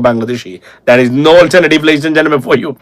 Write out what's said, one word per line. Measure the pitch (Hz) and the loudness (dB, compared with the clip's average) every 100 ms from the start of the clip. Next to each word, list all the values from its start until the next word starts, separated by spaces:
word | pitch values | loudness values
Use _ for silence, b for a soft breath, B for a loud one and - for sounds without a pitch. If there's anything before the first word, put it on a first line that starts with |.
a | 120 | -2
Bangladeshi. | 117 113 123 92 90 b b - | -2 -6 -8 -12 -20 b b 0
There | 123 123 | 2 2
is | 127 151 | 0 4
no | 175 | 4
alternative, | 165 180 160 156 156 | 4 2 2 0 0
ladies | 151 156 | -2 -2
and | 156 | -2
gentlemen, | 156 147 - | 0 -2 -2
for | 151 | -4
you. | 165 - | -4 -12